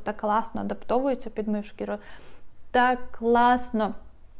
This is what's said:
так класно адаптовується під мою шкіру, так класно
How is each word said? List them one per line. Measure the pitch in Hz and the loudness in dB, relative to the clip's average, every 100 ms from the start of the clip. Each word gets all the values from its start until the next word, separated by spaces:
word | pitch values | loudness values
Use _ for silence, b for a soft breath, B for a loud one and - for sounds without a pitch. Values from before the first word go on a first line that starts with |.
так | - 214 | -6 -4
класно | 208 214 208 214 | 0 0 0 -4
адаптовується | 202 202 - 226 277 262 220 | -4 -4 0 2 2 -2 -4
під | 214 214 | -6 -2
мою | 208 | -2
шкіру, | 208 - 202 202 B B B B - - - | -4 -8 -8 -8 B B B B -12 -12 0
так | 247 247 247 - | 4 4 4 -2
класно | - 233 240 240 247 247 220 208 - - - - - | 0 4 6 6 4 2 0 0 -2 -10 -18 -18 -18